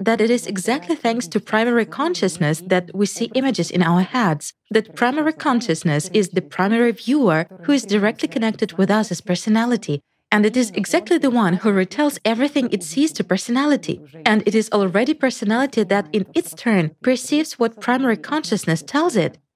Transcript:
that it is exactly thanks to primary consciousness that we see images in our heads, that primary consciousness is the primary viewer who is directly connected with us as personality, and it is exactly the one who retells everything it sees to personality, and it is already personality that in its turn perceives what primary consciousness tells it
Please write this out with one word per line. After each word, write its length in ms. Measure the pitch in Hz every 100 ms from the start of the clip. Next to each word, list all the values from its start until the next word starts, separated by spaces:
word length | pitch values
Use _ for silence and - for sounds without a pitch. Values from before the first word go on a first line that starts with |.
that 180 | 196 226
it 80 | 220
is 160 | 240 -
exactly 500 | 190 220 277 - 320
thanks 320 | 233 233 -
to 120 | 208
primary 460 | - 220 240 240 226
consciousness 760 | - 320 359 190 - 151 160 185
that 260 | 180 180
we 120 | 196 202
see 260 | - 233 262
images 360 | 269 196 170
in 100 | 175
our 200 | 170 180
heads, 520 | 185 254 196 151 - _ -
that 240 | 214 214 -
primary 380 | 240 294 302
consciousness 760 | 311 302 240 240 160 170 147 -
is 160 | 220 185
the 120 | 175
primary 500 | 147 - 196 233 240
viewer 560 | 190 226 294 214 156 165 185
who 80 | 175
is 140 | 277 214
directly 420 | 208 208 226 320
connected 460 | 262 220 214 208
with 180 | - 190
us 200 | 214 214
as 100 | 175
personality, 800 | - 175 220 220 240 233 - 143 _ _ -
and 140 | 214 214
it 100 | 247
is 140 | 220 196
exactly 420 | 196 339 330 330
the 140 | 269
one 240 | 240 190 180
who 140 | 220
retells 500 | 196 190 - 294 -
everything 460 | 220 226 285 285 254
it 120 | -
sees 280 | 165 262 311
to 120 | -
personality, 760 | 180 190 - 247 294 269 - - 147 160 156
and 180 | 214 208
it 80 |
is 160 | 214 208
already 420 | 208 190 190 254
personality 680 | 311 262 - 208 233 269 -
that 240 | 190 202 196
in 100 | 214 - 330
its 180 | -
turn 420 | - 247 196 156 -
perceives 560 | 254 247 - 294 311 -
what 240 | 226 220
primary 340 | 240 254 262 190
consciousness 680 | - 302 - 208 - 160
tells 320 | - 285 349 226
it 240 | 156 - _